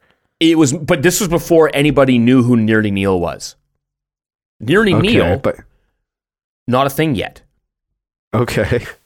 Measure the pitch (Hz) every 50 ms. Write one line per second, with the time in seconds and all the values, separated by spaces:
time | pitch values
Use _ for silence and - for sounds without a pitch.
0 | _ _ _ _ _ _ _ - 165 165 165 160 156 131 151 160 143 - 180 147
1 | 127 180 175 - 208 160 170 165 165 - 170 160 156 147 - 139 147 151 135 143
2 | 135 131 127 120 113 123 131 131 117 120 123 113 107 110 110 110 107 104 98 98
3 | 98 98 95 87 85 80 62 - - - - _ _ _ _ _ _ _ _ _
4 | _ _ _ _ _ _ _ _ _ _ _ - 110 123 175 208 226 196 170 -
5 | 180 214 240 117 - 87 - - - - - - - _ _ _ _ _ _ _
6 | _ _ _ _ _ _ _ _ _ _ _ _ - 120 120 131 139 135 - 156
7 | 160 160 123 87 - - - - _ _ _ _ _ _ _ _ _ _ _ _
8 | _ _ _ _ _ - - 113 120 - - 123 101 - 131 123 - - - _
9 | _